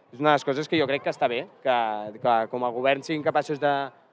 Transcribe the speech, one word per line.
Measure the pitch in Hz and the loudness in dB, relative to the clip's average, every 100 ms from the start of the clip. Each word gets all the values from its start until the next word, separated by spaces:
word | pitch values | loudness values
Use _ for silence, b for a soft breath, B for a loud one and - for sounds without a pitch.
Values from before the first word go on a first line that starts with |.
| _ | _
És | 120 | -2
una | 147 | 2
de | |
les | 147 | 2
coses | 147 135 151 | 2 -4 -2
que | 165 | 0
jo | 135 | 0
crec | 139 | 0
que | 170 | -4
està | 151 135 | -2 0
bé, | 117 196 - | 0 -6 -4
que, | 135 123 113 107 107 110 | 0 2 0 -2 -8 -4
que | 123 117 113 | 2 2 2
com | 123 | -2
a | 123 | -2
govern | 117 131 139 | 0 0 0
siguin | 135 156 | -2 -4
capaços | 147 151 143 147 | 0 0 0 0
de, | 147 139 135 - _ | 0 0 -4 -10 _